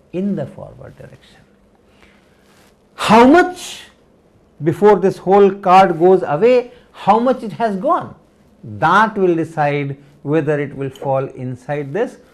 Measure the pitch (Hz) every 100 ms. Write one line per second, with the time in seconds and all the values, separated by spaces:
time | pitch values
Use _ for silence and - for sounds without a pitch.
0 | _ 175 202 165 135 - 95 117 - -
1 | - - _ _ _ _ _ _ _ _
2 | _ _ _ _ _ _ _ _ _ -
3 | - 220 254 339 359 - - - - _
4 | _ _ _ _ _ - 147 - 208 196
5 | 185 - 180 202 202 196 190 185 190 160
6 | 175 190 175 147 226 247 247 - _ -
7 | - 220 247 254 226 156 233 190 262 339
8 | 120 - _ _ _ _ 127 104 156 190
9 | 220 208 185 165 160 160 147 143 143 139
10 | _ _ 139 160 143 147 143 - 135 -
11 | 139 135 135 - 127 123 - 147 139 170
12 | 254 - _